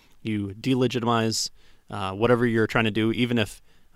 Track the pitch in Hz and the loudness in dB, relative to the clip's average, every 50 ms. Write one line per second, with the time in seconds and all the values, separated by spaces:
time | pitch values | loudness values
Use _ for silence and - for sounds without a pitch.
0 | _ _ - - - 113 110 104 101 98 95 113 113 127 131 127 127 123 120 127 | _ _ -20 -12 -6 -4 -4 -2 -4 -6 -8 -6 -2 0 2 2 2 0 0 0
1 | 113 117 117 113 113 113 107 - - - - - - - - - _ _ - 104 | 0 2 2 2 2 0 0 -2 -6 -6 -10 -14 -20 -20 -20 -20 _ _ -10 -6
2 | 101 95 95 98 113 123 123 117 120 120 113 113 110 104 - 123 113 110 104 110 | -6 -6 -4 -4 2 2 2 2 2 2 2 2 0 2 2 2 0 2 2 0
3 | 110 113 110 98 123 117 120 120 107 - - - - - - - - - - | 0 0 2 0 0 0 2 0 0 -2 -4 -14 -20 -20 -20 -20 -20 -20 -20